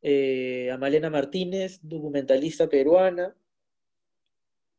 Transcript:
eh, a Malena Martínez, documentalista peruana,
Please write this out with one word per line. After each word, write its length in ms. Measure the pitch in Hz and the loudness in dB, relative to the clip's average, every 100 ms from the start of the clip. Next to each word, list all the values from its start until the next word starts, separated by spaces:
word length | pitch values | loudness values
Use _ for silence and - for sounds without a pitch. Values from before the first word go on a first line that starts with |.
eh, 680 | 151 139 135 131 127 127 123 | 2 2 2 -2 -4 -6 -6
a 60 | 127 | -4
Malena 320 | 139 151 160 | 0 0 0
Martínez, 680 | 151 139 185 180 196 190 - | -2 -2 -4 -4 -4 -6 -10
documentalista 840 | 156 160 151 143 135 135 156 - 160 | -14 -10 -6 -6 2 2 2 -2 2
peruana, 720 | 143 135 175 185 175 180 - _ _ _ _ _ _ _ _ _ _ _ _ _ | 4 6 4 4 0 -8 -10 _ _ _ _ _ _ _ _ _ _ _ _ _